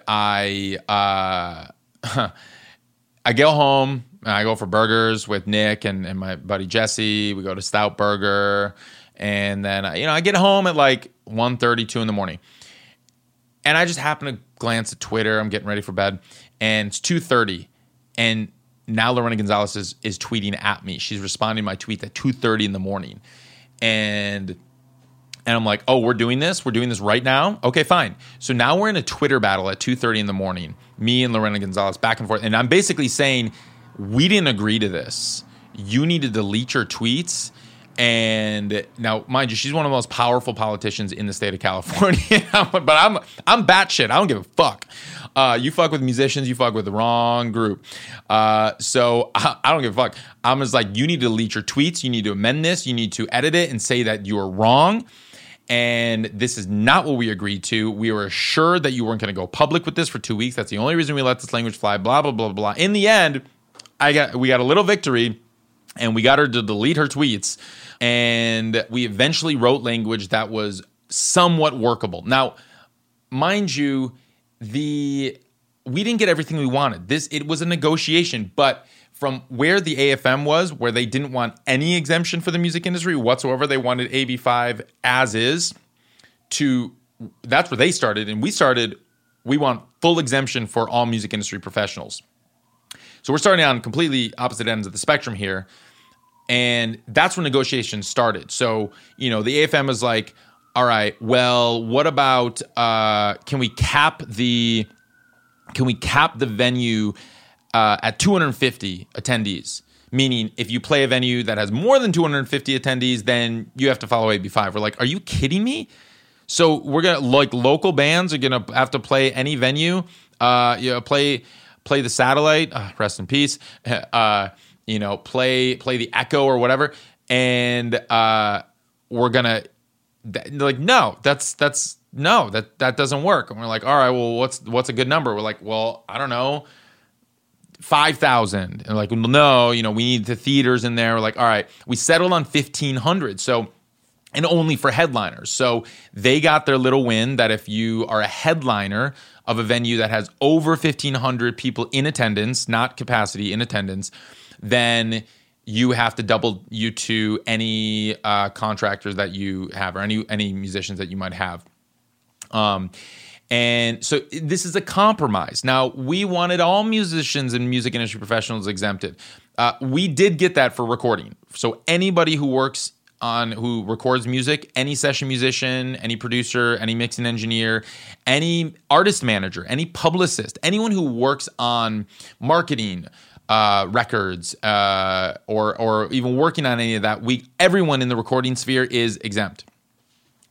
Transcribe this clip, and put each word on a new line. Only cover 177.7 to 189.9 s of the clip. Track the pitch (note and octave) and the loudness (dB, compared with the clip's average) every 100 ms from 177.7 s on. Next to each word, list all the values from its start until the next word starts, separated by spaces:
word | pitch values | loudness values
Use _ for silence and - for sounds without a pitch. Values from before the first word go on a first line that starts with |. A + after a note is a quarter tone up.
| A2 - - - - - | -2 -4 -16 -20 -8 0
any | C#3 E3 E3+ D#3+ - _ | 0 2 0 -2 -8 _
artist | E3 G3+ - | 4 4 2
manager, | B2 G2+ F#2+ F2+ F2 | 0 0 -2 -8 -6
any | C3+ E3+ | -4 -4
publicist, | - E3 F3+ F3 - G#2+ - | -2 0 2 0 -2 -8 -4
anyone | D#3+ G#3 A3+ | -2 0 0
who | G3 | 0
works | D3+ A#2 C3+ C#3 - - | 0 0 0 0 -6 -4
on | A#2+ A#2+ A2+ G#2+ G2 - - - | -2 0 0 -4 -8 -14 -20 -8
marketing, | A#2+ E3 E3+ B2+ G#2+ F2+ D#2+ - _ - - | 2 2 2 -4 -4 -8 -12 -20 _ -20 0
uh, | A2 G#2 G2+ F#2+ | 2 4 2 2
records, | A#2 A#2 A2 F#2+ F2+ E2+ - | 0 0 -2 -2 -6 -10 -6
uh, | G#2+ G#2 G2+ F#2+ F#2+ F#2 F#2 - - | -2 2 2 2 0 0 -2 -6 -4
or, | G#2+ G#2+ - | -2 -2 -2
or | A2+ G#2+ G#2+ | -2 0 0
even | C3 B2 B2+ | -2 -2 0
working | D#3+ - C3+ | 0 0 -2
on | A#2 | 0
any | A#2 A2 | -2 0
of | |
that, | G#2+ G#2+ | -2 -2
we, | A#2 B2 - - | -2 -4 -6 2
everyone | F3+ G3 E3 C3+ | 4 4 2 0
in | B2 | 0
the | A#2 | -2
recording | A2 B2+ B2+ B2+ | 0 -2 0 -4
sphere | - C3 | -2 0
is | B2+ B2 A#2 F#2+ | 0 0 -2 -2
exempt. | A2 G2+ A2 - - _ _ | -6 -4 -6 -8 -20 _ _